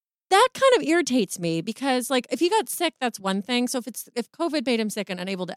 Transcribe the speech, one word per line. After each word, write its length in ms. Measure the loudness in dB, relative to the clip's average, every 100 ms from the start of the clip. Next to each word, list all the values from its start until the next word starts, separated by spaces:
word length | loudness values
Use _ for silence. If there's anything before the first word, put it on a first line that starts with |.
| _ _ _
That 180 | 4 4
kind 200 | 4 4 4
of 80 |
irritates 560 | 4 2 2 0 0 -2
me 220 | -2 -2
because, 480 | -4 -4 -2 -2 0
like, 180 | -2 -2
if 120 | 0
he 80 | 2
got 180 | 2 0
sick, 280 | -2 -4 -2
that's 180 | -4 -4
one 240 | -2 -2
thing. 280 | 0 0 0
So 80 | -2
if 100 | -6
it's, 220 | -10 -8
if 160 | -8 -8
covid 340 | -4 -2 0 0
made 120 | 0
him 120 | 0
sick 200 | -4 -6
and 120 | -6
unable 240 | -6 -4
to 80 | -6